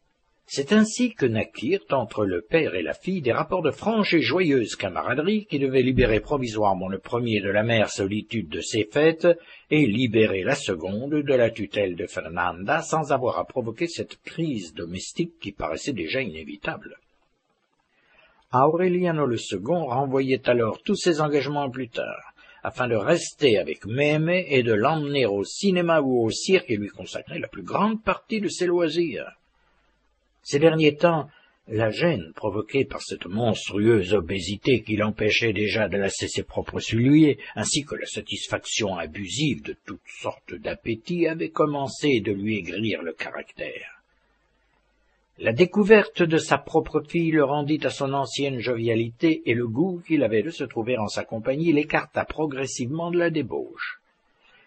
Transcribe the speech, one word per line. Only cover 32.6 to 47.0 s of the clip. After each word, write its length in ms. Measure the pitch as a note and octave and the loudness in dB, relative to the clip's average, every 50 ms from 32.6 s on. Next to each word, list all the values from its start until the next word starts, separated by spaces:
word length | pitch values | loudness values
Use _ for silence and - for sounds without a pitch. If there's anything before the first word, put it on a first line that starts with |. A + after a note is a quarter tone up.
| G#2 - - C3+ C3 | -6 -2 0 0 0
par 160 | - - - | 0 -4 -10
cette 240 | - - - - - | -10 -10 -10 -10 -10
monstrueuse 880 | E2+ F#2 G#2+ A#2+ A#2 G2 - - - F#2+ G2+ G#2 A2+ A#2 G#2+ F2+ F2 G#2 | -6 -4 -2 0 0 0 -2 -4 -6 -2 2 4 6 6 4 4 2 0
obésité 680 | G2+ E2+ D#2 G2 G2 F2 E2 G2+ G2 - C#3 C3 G#2+ | 0 0 0 -4 -6 -4 -6 -6 -4 2 2 2 2
qui 140 | - - G#2+ | 2 -2 -2
l'empêchait 560 | G2+ G#2 A2 G#2 - A2 G#2+ G2 - - A#2 | 0 0 0 0 0 0 2 2 2 2 0
déjà 380 | G#2 G2+ G#2 G2+ F#2+ A2 G#2+ F#2+ | 0 0 0 0 0 0 0 0
de 80 | E2 G2+ | 0 0
lasser 320 | G2 G2 - - - F#2 | -2 -2 -2 -4 -6 -6
ses 140 | - - F#2 | -4 -6 -6
propres 360 | - - - F#2 - - F#2 | -6 -6 -8 -6 -6 -6 -8
souliers, 580 | - - - A2+ A#2+ C3 D3 D#3 D#3+ D3 C3 - - - - A2 | -6 -2 0 2 4 6 8 8 6 6 4 0 -4 -12 -8 -6
ainsi 260 | G#2+ G2+ - D3+ C#3 | -4 -2 -2 -4 -4
que 120 | - - | -6 -8
la 100 | - - | -10 -10
satisfaction 880 | - - A2+ - - - F#2+ - - - F#2+ - - - - A2+ G2 F#2+ | -8 -10 -10 -10 -10 -10 -10 -8 -6 -6 -6 -6 -4 -4 -2 -2 -2 -2
abusive 680 | E2+ E2 D#2 D#2 G2 G2+ F#2 F2+ A#2+ D3+ D3+ A#2 - | -4 -8 -8 -8 -10 -10 -8 -4 -2 0 0 -2 -2
de 140 | - - - - _ | -6 -12 -12 -12 _
toutes 140 | - F#2 - _ - - - | -16 -16 -16 _ -20 -18 -10
sortes 320 | - A2+ - - _ - - | -8 -8 -8 -10 _ -14 -14
d'appétits, 720 | - - - - - - A2+ A2+ A2 - - F3 F3 E3 D#3+ | -10 -8 -8 -8 -8 -6 -6 -6 -6 -6 -6 -2 0 0 0
avaient 220 | D#3+ E3 E3+ D#3+ | 0 -2 -6 -6
commencé 720 | - - D#3+ D3+ D3 C#3+ C#3 C3 - - - D3+ C3+ A#2 | 0 0 0 0 0 -2 -4 -6 -6 -2 0 2 2 2
de 100 | G2 A2+ | 2 0
lui 280 | G#2 G2 G2 G#2+ A2 G#2 | -4 -2 -2 -4 -4 -4
aigrir 420 | F2+ E2 F2 G2 A2 A2 F#2 - | -6 -8 -8 -4 -4 -4 -4 -4
le 100 | E2 E2 | -6 -8
caractère. 920 | D#2 - - - - D2 D2 - - - - - - - - - - - _ _ _ _ _ _ _ _ _ _ _ _ _ _ _ _ _ _ _ _ _ _ _ _ _ _ _ - | -10 -10 -10 -10 -10 -12 -12 -12 -12 -12 -10 -10 -10 -12 -14 -16 -20 -20 _ _ _ _ _ _ _ _ _ _ _ _ _ _ _ _ _ _ _ _ _ _ _ _ _ _ _ -4
La 140 | F2 G2+ | -2 0
découverte 720 | A2+ B2 F3+ F3 - G3+ G#3 F#3 A3 G#3+ G3 - - - F3+ | 4 4 4 4 4 2 6 8 8 8 8 4 2 0 2
de 140 | E3+ D#3 D#3 | 4 4 2
sa 200 | D3 - D3 C#3 | 2 2 0 0
propre 440 | - - - D#3+ D#3 - - D3+ | 0 2 0 0 0 2 -2 -4